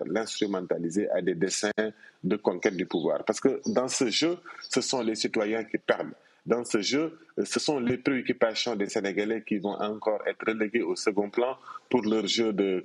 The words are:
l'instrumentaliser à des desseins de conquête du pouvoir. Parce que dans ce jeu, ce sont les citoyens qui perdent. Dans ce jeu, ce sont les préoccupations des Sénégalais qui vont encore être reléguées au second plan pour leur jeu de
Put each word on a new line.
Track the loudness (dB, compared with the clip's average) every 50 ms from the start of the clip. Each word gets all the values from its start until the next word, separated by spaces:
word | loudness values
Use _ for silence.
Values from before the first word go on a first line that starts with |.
| -2
l'instrumentaliser | -2 -2 -2 -2 -2 -2 -2 -2 -2 -2 -4 -2 -2 -2 -2 -2 -2 0 0 0 0
à | 0 0
des | 0 0 0
desseins | 0 0 0 0 0 -2 -2 0 0 -2 -2 -4 -10 -20 -20 -14 -6 -2
de | -2 0
conquête | 2 0 0 0 2 2 2 2
du | 2 -4
pouvoir. | -2 -2 0 0 2 0 0 0
Parce | -2 0 2
que | 2 2 2 2 -2 0 0
dans | 0 0 0
ce | 0 0 0 2
jeu, | 2 2 2 2 0 -2 -8 -18 -18 -16
ce | -8 -2 -2 0
sont | 0 0 -2 0
les | 0 0 0
citoyens | 0 -2 0 0 0 0 0 0 -2 -4
qui | -4 -6
perdent. | -4 0 0 0 0 0 -8 -8 -14 _ _ _ _ 0
Dans | 0 0 0 0
ce | 0 0 0
jeu, | 2 2 0 0 0 0 -4 -10 -20 _ -4 -4 -2
ce | 0 0 0
sont | 0 2 0 2
les | 2 0 0
préoccupations | 2 2 0 0 0 0 0 2 2 2 2 2 0 -2 -2 0
des | -2 -2
Sénégalais | 0 -2 -2 0 0 0 0 0 0 -2 -2 -2
qui | -4 -4 -2
vont | -2 -2 -2
encore | -2 -4 -4 -4 -2 -2 -2 -2 0 -2
être | -4 -4 -2 -2
reléguées | -2 0 0 -2 0 0 0
au | 0 0 -2
second | -2 -2 0 0 0 0 0
plan | 0 0 0 0 -2 -6 -10 -16 -16 -14 _ 0
pour | 0 2
leur | 2 4 2 2 2
jeu | 2 2 2 2 2 4
de | 2 2 2 2 0